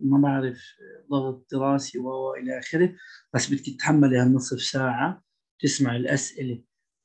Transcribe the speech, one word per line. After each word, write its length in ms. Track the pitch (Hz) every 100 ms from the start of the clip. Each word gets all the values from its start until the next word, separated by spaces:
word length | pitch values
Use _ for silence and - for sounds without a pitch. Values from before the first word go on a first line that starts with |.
ما 140 | 135 139
بعرف، 400 | 143 135 131 123 - - - - -
ضغط 360 | 139 131 131 -
دراسي 480 | 139 135 139 131 127
و، 80 | 127
و 280 | 131 131 135
إلى 240 | 127 131
آخره، 360 | - 165 180 185 - - _
بس 200 | 131 -
بدك 80 | 139
تتحملي 560 | - - - 151 139 123
هالنصف 440 | 123 131 123 123
ساعة 640 | - 139 131 120 147 190 _ _ _ _
تسمع 360 | 143 - 131 120
الأسئلة، 680 | 123 139 - - 131 120 - _ _ _